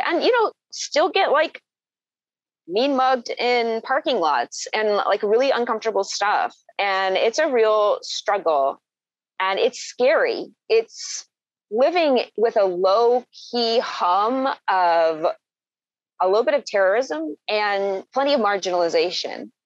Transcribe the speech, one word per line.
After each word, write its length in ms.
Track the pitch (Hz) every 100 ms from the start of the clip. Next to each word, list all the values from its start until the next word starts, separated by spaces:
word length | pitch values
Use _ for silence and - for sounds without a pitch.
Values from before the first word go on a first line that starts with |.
and, 180 | - 330
you 100 | - 494
know, 120 | 440 - _
still 380 | - - 277 339
get, 200 | 381 339
like, 300 | 285 320 - _ _ _ _ _ _ _ _ _ _ -
mean 300 | 196 277 262
mugged 320 | 262 262 -
in 540 | - 240 247 233 226
parking 340 | 214 277 320 240
lots 500 | 160 131 120 - -
and, 160 | 214 214
like, 340 | 202 - 202
really 280 | 214 220 269
uncomfortable 540 | 240 240 220 226 196
stuff. 520 | 190 - 208 170 90 - _ -
And 380 | 196 190 190 190
it's 220 | - -
a 140 | 311
real 460 | 247 220 214 208 -
struggle, 800 | - - - 202 165 151 135 - _ _ _ _ _ -
and 200 | 190 196
it's 220 | 262 -
scary. 640 | - - 247 302 160 - 165 _ -
It's 560 | 226 226 - - - - _ _ _ -
living 480 | 214 285 349 311 247 - -
with 200 | 226 220
a 80 |
low-key 1120 | 196 180 190 202 240 247 240 - - 240 226 226
hum 640 | - - 185 185 214 262 262 - -
of 580 | 190 175 165 160 156 165 - _ _ _ _ _ _ _ -
a 60 | 185
little 180 | 202
bit 100 | 254
of 100 | 285
terrorism 720 | - 202 190 214 269 302 311 - -
and 560 | 214 208 202 196 190 -
plenty 220 | 254 277
of 60 | 277
marginalization. 1120 | 208 202 190 180 170 160 175 175 - - 214 _